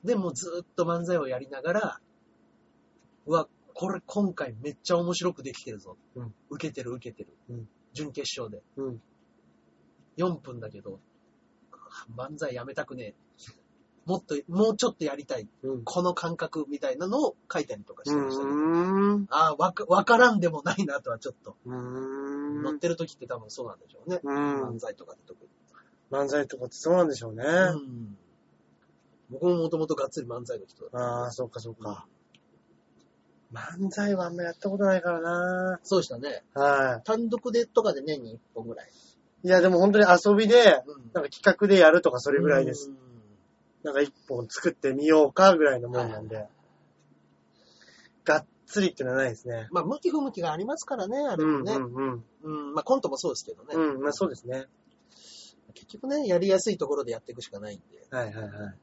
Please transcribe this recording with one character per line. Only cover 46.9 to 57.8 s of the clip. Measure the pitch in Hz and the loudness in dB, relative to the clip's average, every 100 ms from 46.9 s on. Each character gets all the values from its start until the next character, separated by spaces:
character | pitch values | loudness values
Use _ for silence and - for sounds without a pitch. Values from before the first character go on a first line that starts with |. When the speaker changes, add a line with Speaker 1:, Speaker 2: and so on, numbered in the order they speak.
| _ _ _ _ _ _ _ _ _ - - - _ - | _ _ _ _ _ _ _ _ _ -20 -20 -20 _ 0
Speaker 2:
が | 151 | 0
っ | - _ _ | 0 _ _
つ | 208 | 0
り | 190 | 0
っ | |
て | - 127 | 0 -2
の | |
は | 131 | 0
な | 131 | -2
い | |
で | 110 | -4
す | 123 | -10
ね。 | 117 113 | -10 -4
Speaker 1:
ま | - | -4
あ、 | 156 | -4
向 | 285 | -2
き | 359 | -2
不 | 311 | -2
向 | 277 | -4
き | - | -4
が | 170 | -4
あ | 156 | -4
り | 208 | -6
ま | 302 | -8
す | |
か | - 254 | -6 -6
ら | 190 | -4
ね、 | 254 | -4
あ | 294 185 | -4 0
れ | 156 | 0
も | 147 | 0
ね。 | 170 | -2
Speaker 2:
う | 220 | -4
ん | 123 | -4
う | 123 | -6
ん | 135 | -6
う | 120 | -6
ん。 | 117 _ | -14 _
Speaker 1:
う | 156 151 143 | -12 -10 -8
ん、 | |
ま | 151 | -8
あ、 | |
コ | - 269 | 0 0
ン | |
ト | - | 0
も | 135 | -4
そ | 170 | -6
う | |
で | 127 | -6
す | - | -10
け | |
ど | 151 | -16
ね。 | - 165 | -8 -2
Speaker 2:
う | 156 135 | -2 0
ん、 | |
ま | 143 | -4
あ、 | |
そ | 147 190 | -2 -4
う | |
で | 123 | -4
す | 120 | -10
ね。 | 131 135 _ _ _ _ _ - - - _ _ | -10 -10 _ _ _ _ _ -20 -20 -20 _ _
Speaker 1:
結 | - - | -20 -20
局 | 214 262 | -14 -4
ね、 | 285 262 | -4 2
や | 175 | 2
り | 190 | 4
や | 190 | 2
す | 220 | 2
い | 190 | -2
と | 139 | -2
こ | 143 | -2
ろ | 120 | -4
で | |
や | 113 | -6
っ | |
て | - | -10
い | 120 | -16
く | |
し | 113 | -14
か | 98 | -14
な | 104 | -14
い | |
ん | 101 | -16